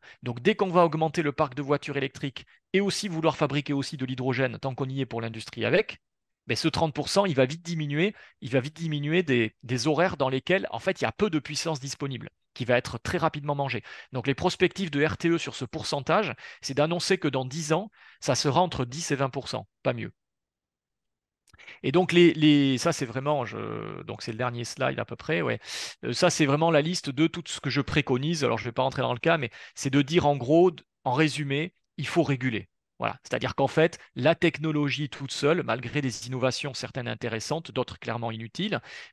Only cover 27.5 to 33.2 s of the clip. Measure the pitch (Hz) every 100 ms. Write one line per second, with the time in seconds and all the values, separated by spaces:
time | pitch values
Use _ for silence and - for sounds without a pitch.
27.5 | - - 143 131 156 - 127 147 165 123
28.5 | 113 117 123 131 - 123 123 165 165 123
29.5 | - - - 139 139 135 165 143 143 120
30.5 | 165 180 147 _ _ 131 127 156 131 139
31.5 | 139 170 - _ - 135 175 143 127 127
32.5 | 110 87 _ _ _ 113 -